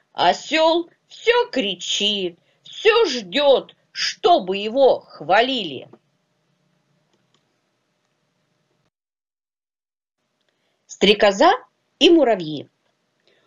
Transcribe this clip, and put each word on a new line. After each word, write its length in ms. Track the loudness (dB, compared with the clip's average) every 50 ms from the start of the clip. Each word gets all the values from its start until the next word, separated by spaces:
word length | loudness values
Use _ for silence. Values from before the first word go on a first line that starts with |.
| _ _
осел 800 | -6 -2 0 0 0 -2 -4 -6 -2 0 0 0 0 -2 -4 -8 _ _ _ _
все 420 | -20 -10 -2 -2 0 0 0 -2
кричит, 840 | -4 -6 -6 -6 -8 -10 -10 -10 -6 -4 -4 -4 -4 -4 -6 -8 -10 _ _ _ _ _ _
все 420 | -20 -12 -4 0 2 2 2 2
ждет, 720 | 0 -2 -8 -10 -6 -4 -2 2 2 2 2 0 -6 -20 _ _ _
чтобы 640 | -12 -10 -10 -10 -8 _ 0 2 2 2 0 -4 -6 -6
его 440 | -6 -6 0 2 2 2 2 0
хвалили. 840 | -4 _ -20 -12 -4 0 2 2 2 0 -2 -6 -8 -8 -12 -14 -16 -20 _ -20 _ _ _ _ _ _ _ _ _ _ _ _ _ _ _ _ _ _ _ _ _ _ _ _ _ _ _ _ _ _ _ _ _ _ _ _ _ _ _ _ _ _ _ _ _ _ _ _ _ _ _ _ _ _ _ _ _ _ _ _ _ _ _ _ _ _ _ _ _ _ _ _ _ _ _ _ _ _ _ _ _ _ _ _ _ _ _ _ _ _ _ _ _ _ _ _ _ -16
Стрекоза 680 | -6 0 2 2 4 4 4 2 4 4 2 2 2 0 -4 _ _ _ _ _ _ 2
и 100 | 4 4
муравьи. 600 | 4 4 4 2 0 -2 -4 -8 -10 -12 -12 _ _ _ _ _ _ _ _ _ _ _ _ _ _ _ _